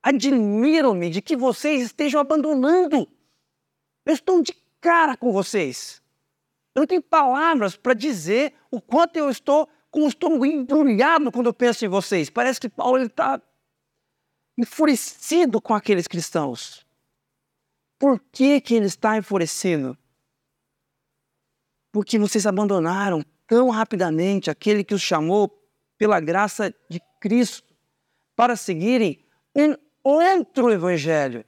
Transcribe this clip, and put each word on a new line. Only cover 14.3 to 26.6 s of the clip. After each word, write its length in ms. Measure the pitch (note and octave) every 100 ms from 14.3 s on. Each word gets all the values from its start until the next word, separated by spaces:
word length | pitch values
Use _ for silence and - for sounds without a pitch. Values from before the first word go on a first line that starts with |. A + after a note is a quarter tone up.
| _ _ -
enfurecido 1000 | A#3 - D#4 B3 - - - E4 D#4 A3
com 140 | -
aqueles 340 | G#3 - F#3+ E3+
cristãos. 760 | E3+ - E3+ C#3 A#2 - - _ _ _ _ _ _ _ _ _ _ _ _
Por 220 | C#4 A#3+ _
que 280 | - C4+ C#4+
que 160 | - A#3
ele 120 | G3+
está 300 | - A3 A3
enfurecido? 800 | F#3+ G3 D#3+ - F#3+ D#3+ C3 B2+ _ _ _ _ _ _ _ _ _ _ _ _ _ _ _ _ _ _ _
Porque 280 | G#3 G3+ A3+
vocês 260 | G#3 A3 G3+
abandonaram 800 | F#3+ G#3 F#3+ D#3+ F#3+ G3+ E3 D3+ _ _
tão 220 | A#3 B3+
rapidamente 800 | A3 A3 G3+ F3+ D#3 F3+ G3 -
aquele 340 | D3 G#3 G#3
que 100 | F#3+
os 80 | G3+
chamou 580 | - E3 D#3 G3+ G3+ _ _ _ _ _
pela 220 | G#3+ F#3+
graça 540 | D#3 F#3 G#3 -